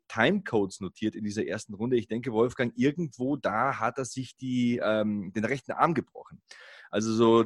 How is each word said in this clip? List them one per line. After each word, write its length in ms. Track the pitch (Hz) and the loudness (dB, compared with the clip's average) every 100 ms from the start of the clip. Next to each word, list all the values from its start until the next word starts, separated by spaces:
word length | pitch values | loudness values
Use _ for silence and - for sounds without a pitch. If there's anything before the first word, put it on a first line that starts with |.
| - | -6
Timecodes 720 | 110 123 202 - 113 98 - | 2 2 2 0 0 0 -4
notiert 340 | 92 - 110 | -10 -4 -4
in 80 | - | -4
dieser 240 | 107 104 85 | -4 -4 -4
ersten 280 | 107 - | -4 -8
Runde. 220 | 101 120 123 | -6 0 0
Ich 120 | 98 | 0
denke, 240 | 113 123 | -6 -2
Wolfgang, 400 | 110 120 - 120 | 0 0 0 -4
irgendwo 640 | - 135 147 160 - 127 143 | 0 0 0 -4 -4 -4 -2
da 420 | 95 107 135 120 | -2 0 -2 0
hat 200 | 113 135 | -2 -4
er 80 | 127 | -8
sich 300 | 131 123 - | -8 -12 -10
die, 440 | 131 127 120 120 | -4 0 0 0
ähm, 500 | 104 107 107 104 98 107 | 0 0 0 -2 -6 -4
den 80 | |
rechten 260 | 110 139 - | -4 -4 -6
Arm 240 | - 151 | 0 0
gebrochen. 480 | 143 - - - - - - - - - | 0 -4 -10 -20 -20 -20 -20 -20 -20 -8
Also 220 | 104 110 | -4 0
so 320 | 110 113 113 | 4 8 8